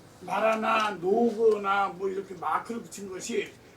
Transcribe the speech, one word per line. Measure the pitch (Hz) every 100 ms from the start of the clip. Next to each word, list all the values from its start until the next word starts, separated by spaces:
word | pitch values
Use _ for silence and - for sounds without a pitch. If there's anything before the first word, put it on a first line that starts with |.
| - -
나라나 | 175 190 220 220 220 220 214
노거나 | 180 180 226 233 208 226 208 196 202 196
뭐 | 175 196
이렇게 | 190 196
마크를 | 175 156 165 - 233
붙인 | 170 - 196
것이 | 180 190 220 160 - -